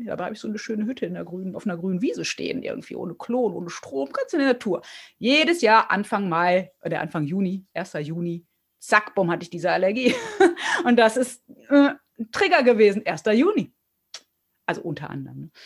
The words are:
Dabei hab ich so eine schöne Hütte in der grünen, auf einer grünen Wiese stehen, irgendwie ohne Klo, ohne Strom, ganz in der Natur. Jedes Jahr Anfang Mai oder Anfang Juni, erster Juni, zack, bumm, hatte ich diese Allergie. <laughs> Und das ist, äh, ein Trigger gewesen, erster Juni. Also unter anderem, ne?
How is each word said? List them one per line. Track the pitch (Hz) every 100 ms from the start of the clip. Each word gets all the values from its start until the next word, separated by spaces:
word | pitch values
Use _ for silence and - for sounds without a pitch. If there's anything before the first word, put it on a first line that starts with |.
Dabei | 226 - 180
hab |
ich | 214
so | 220
eine | 208
schöne | - 214 214
Hütte | 262 175
in |
der | 175
grünen, | 170 185 190 -
auf | 208
einer | 170
grünen | 190 180
Wiese | 277 480
stehen, | - - 82 -
irgendwie | - - - -
ohne | 170
Klo, | - - 247 220
ohne | 170 175
Strom, | - - 269 277
ganz | 554 523
in | 330
der | 269
Natur. | 247 208 165 - - - _
Jedes | 233 294 320 349
Jahr | 214 220 -
Anfang | 190 202 208 196
Mai | 165 175 185 185 _
oder | 165 160
Anfang | 156 156
Juni, | 147 190 185 190 -
erster | 165 185 156
Juni, | 151 165 170 170 - _ _ _
zack, | - 214 -
bumm, | 202 175
hatte | 175
ich | 175
diese | 170 170
Allergie. | 170 185 226 254 494 453 - 359
<laughs> | 349 - -
Und | 247 240
das | 226 247
ist, | 247 - _ - -
äh, | 285 277 - _ -
ein | 220
Trigger | - 392 330
gewesen, | 247 220 208 196
erster | - 160 220
Juni. | 220 349 403 160 _ _ _ _ - _ _ _ _ -
Also | 170
unter | 170 143 -
anderem, | 139 127 135
ne? | 156 -